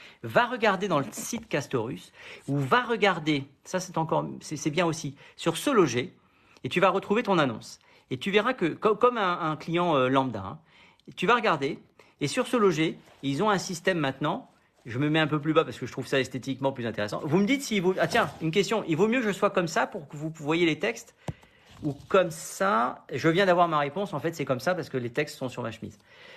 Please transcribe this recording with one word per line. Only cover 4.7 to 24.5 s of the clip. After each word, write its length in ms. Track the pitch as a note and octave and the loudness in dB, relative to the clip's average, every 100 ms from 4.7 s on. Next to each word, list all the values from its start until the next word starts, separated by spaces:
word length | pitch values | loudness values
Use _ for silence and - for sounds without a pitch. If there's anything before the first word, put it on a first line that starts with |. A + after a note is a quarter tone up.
bien 140 | D3 | 0
aussi, 320 | E3+ D#3+ D3 - - - | 0 0 -6 -10 -18 -6
sur 200 | E3 D#3+ | -4 -2
Se 140 | D4 | 2
Loger, 420 | B3 D#3+ D#3+ - - _ _ _ - | 4 4 2 -4 -8 _ _ _ -12
et 40 | C3 | -4
tu 120 | F3+ | 2
vas 100 | F#3+ | 4
retrouver 320 | D#3+ - G#3 | 2 0 0
ton 160 | G#3 F3 | 2 2
annonce. 400 | C#3 G#2+ - - _ _ - | 2 -2 -12 -20 _ _ -10
Et 80 | B2+ | -8
tu 140 | F#3+ | 0
verras 200 | G3 A3+ | 2 2
que, 140 | B3+ E3+ | 0 -2
co-, 300 | C3+ G#3 G#3+ | 0 0 4
comme 200 | B3 A#3+ | 2 4
un, 220 | F#3+ F3 D#3+ | 0 0 -2
un 40 | D3 | -4
client, 380 | - E3+ F3 | -2 0 2
euh, 140 | C#3+ B2+ | 4 4
lambda, 340 | C3+ C3 A2 | 2 0 -4
hein, 140 | F#2+ - _ _ - _ - - | -8 -12 _ _ -20 _ -18 -4
tu 100 | F3+ | 2
vas 100 | A#3+ | 4
regarder, 420 | G#3+ D#3+ C3+ A2+ - _ - - | 4 2 0 -6 -14 _ -20 -6
et 60 | C#3+ | -4
sur 220 | - A#3+ | -2 0
Se 80 | B3 | 4
Loger, 420 | G3+ D#3 D#3+ E3 - - | 4 4 0 -2 -14 -8
ils 220 | C3+ C#3 | -4 0
ont 40 | G#3+ | 2
un 100 | F#3+ | 2
système 400 | F#3 F#3 - F3+ | 0 -4 -2 0
maintenant, 520 | C#3 - D3 A3+ - _ _ _ - | 0 -2 -2 -4 -8 _ _ _ -8
je 120 | A#2 | -2
me 100 | D3 | 0
mets 120 | D#3 | 2
un 80 | D#3 | 2
peu 120 | D3+ | 0
plus 120 | D3 | 2
bas 120 | D#3+ | 2
parce 140 | C3+ A#2 | 2 -2
que 80 | A#2+ | -10
je 60 | |
trouve 140 | - - | -8 -2
ça 120 | C3+ | 0
esthétiquement 540 | C3 C3 C3+ C3 C3+ | 0 -4 -8 -4 -2
plus 140 | C3+ A#2 | -2 -6
intéressant. 340 | G#2 G#2 - | -4 -4 -4
Vous 160 | D#3 E3+ | 0 2
me 80 | G3+ | 2
dites 160 | C#4 | 0
s'il 200 | C#4 G#3 | 0 0
vaut, 120 | F3 F#3 | 2 2
ah 80 | D#3 | 2
tiens, 200 | A#3 F#3+ - | 2 0 -2
une 80 | D#3+ | -2
question, 340 | F3+ F#3 A3 E3 | 0 2 0 0
il 80 | D#3+ | 2
vaut 100 | G#3+ | 2
mieux 140 | B3+ | 2
que 60 | A3 | 0
je 60 | |
sois 180 | F#3+ G3+ | 0 0
comme 180 | G3 F3 | 0 0
ça 180 | A3 B3+ | 0 -2
pour 220 | F#3 C#3+ | -4 -12
que 80 | D3 | -10
vous 160 | D#3 | -10
voyez 320 | D#3+ C#3+ E3 E3+ | -6 -2 2 2
les 140 | D3+ | 2
textes, 340 | G#3+ A#3 - _ - - _ _ - - | -2 -4 -10 _ -10 -10 _ _ -20 -8
ou 100 | D3+ C3+ - | -6 -6 2
comme 240 | G3 F3 | 4 4
ça, 720 | D#3+ - - G3 A3 B3 - - | -2 -10 -2 0 2 0 -4 -8
je 160 | - D#3 | 0 2
viens 180 | E3+ F#3+ | 4 4
d'avoir 220 | F3 E3+ | 6 4
ma 100 | D3+ | 2
réponse, 360 | C#3+ F#3+ G3+ | 0 -2 -4
en 40 | C#3+ | -4
fait 160 | D#3+ | -4
c'est 100 | E3 | -4
comme 140 | C3+ | -2